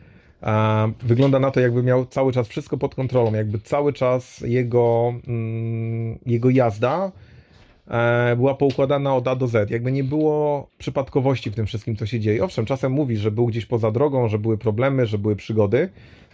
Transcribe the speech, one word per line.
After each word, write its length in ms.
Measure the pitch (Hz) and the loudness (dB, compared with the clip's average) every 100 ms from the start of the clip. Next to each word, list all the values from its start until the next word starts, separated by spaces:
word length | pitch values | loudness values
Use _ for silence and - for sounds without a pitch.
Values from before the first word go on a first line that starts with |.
| - - _ - | -20 -20 _ -10
e, 480 | - 107 110 110 110 110 | -2 2 2 2 0 -2
wygląda 360 | 123 120 139 135 | 0 4 4 4
na 120 | 135 | 2
to, 80 | 139 | 2
jakby 240 | 123 120 | 2 2
miał 220 | 123 127 127 | 2 2 0
cały 280 | 143 135 | 0 0
czas 140 | 123 113 | 0 -2
wszystko 300 | - - 139 | -4 -6 -4
pod 180 | 135 - | -4 -4
kontrolą, 380 | 131 127 117 | -2 2 2
jakby 260 | 107 107 107 | 0 -2 -4
cały 340 | - 147 147 | -4 0 0
czas 480 | 135 127 127 123 - | 0 0 0 -4 -10
jego, 720 | 120 123 123 120 120 117 120 120 127 | -2 -2 2 2 2 2 0 -4 -8
mm, 920 | 117 113 113 113 113 113 113 113 - 127 | -6 -4 -4 -4 -4 -4 -4 -6 -8 -2
jego 240 | 117 127 | 0 2
jazda, 640 | 127 120 104 123 165 190 - - - _ - - _ - | 4 2 0 -2 -2 -4 -8 -20 -20 _ -20 -20 _ -6
e, 480 | 117 117 120 120 120 | 0 2 2 2 2
była 200 | 131 135 | 2 2
poukładana 600 | 143 131 139 143 139 135 | 0 2 0 2 2 0
od 120 | 127 | 0
A 80 | 127 | -2
do 120 | 127 | 0
Z. 220 | 113 104 | 0 0
Jakby 220 | 117 123 | -2 -2
nie 120 | 135 | -2
było 640 | 135 151 156 151 147 143 - _ | -2 0 0 0 0 -2 -6 _
przypadkowości 760 | - 143 131 147 131 127 120 | -6 -4 -2 0 2 0 -2
w 40 | 101 | -4
tym 100 | 104 | -4
wszystkim, 300 | 107 - 107 | -4 -6 -6
co 100 | 104 | -4
się 140 | 120 | -2
dzieje. 240 | 104 110 | 0 0
Owszem, 220 | 185 - 110 | 0 -2 -2
czasem 260 | 135 135 | -2 -2
mówi, 260 | 131 139 107 | 0 0 0
że 140 | 107 | 0
był 160 | 107 120 | 0 0
gdzieś 180 | 113 107 | -2 -2
poza 260 | 120 110 | 0 0
drogą, 360 | 113 147 135 117 | 2 0 2 0
że 120 | 107 | 0
były 180 | 110 107 | 0 -2
problemy, 480 | 117 104 135 135 117 | 0 0 0 2 0
że 120 | 104 | 0
były 180 | 107 101 | 0 -2
przygody. 540 | - 107 104 120 190 - - - - | -2 0 2 2 0 -6 -20 -20 -14